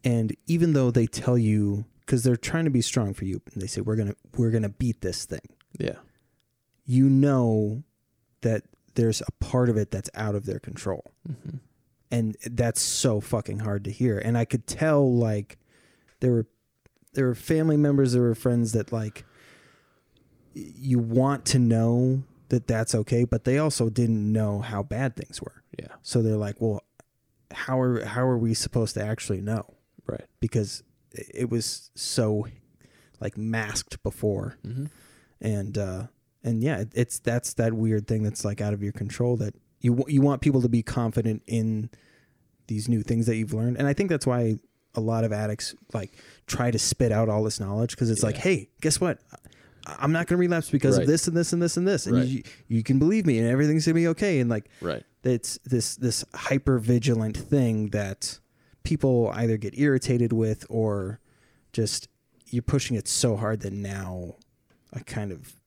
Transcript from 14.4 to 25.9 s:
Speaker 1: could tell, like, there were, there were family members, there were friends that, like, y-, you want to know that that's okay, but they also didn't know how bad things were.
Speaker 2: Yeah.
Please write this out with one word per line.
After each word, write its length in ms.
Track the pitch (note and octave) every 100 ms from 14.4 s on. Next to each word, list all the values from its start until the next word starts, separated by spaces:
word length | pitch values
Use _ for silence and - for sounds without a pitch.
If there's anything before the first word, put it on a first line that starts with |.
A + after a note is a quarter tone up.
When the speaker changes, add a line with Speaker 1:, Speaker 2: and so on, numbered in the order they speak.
Speaker 1:
could 200 | A2+ A#2
tell, 480 | - - D#3+ D3 C3+
like, 460 | A#2+ A2+ G#2 G#2 - _ _ _ _ _ _
there 100 | B2+
were, 160 | A#2 A2+ _ _ _ _ _ _
there 140 | - B2+
were 80 |
family 420 | A#2 - D#3+ D#3+ D3+
members, 360 | D3 C#3 C3+
there 100 | B2
were 100 | A#2+
friends 380 | A2+ B2+ A#2+ A2+
that, 200 | A2+ G#2
like, 320 | A2+ G#2+ - - _ - - _ _ _ _ _ _ _ _ _
y-, 80 | - -
you 220 | - C3+ B2
want 460 | A2+ A#2 C3+ C#3 -
to 120 | C3
know 640 | A#2+ A2+ A2+ A#2+ B2+ C3 - _ _
that 180 | B2
that's 300 | - A2+ A2+
okay, 280 | A2+ G#2 A#2+
but 180 | A#2+ A2+
they 160 | - C#3
also 300 | D#3 - A2+
didn't 420 | G#2+ A#2 A2 G#2
know 280 | A2 G#2+ G#2
how 200 | A#2 G2+
bad 340 | - G#2+ C3
things 240 | - - -
were. 220 | - - _ -
Speaker 2:
Yeah. 160 | -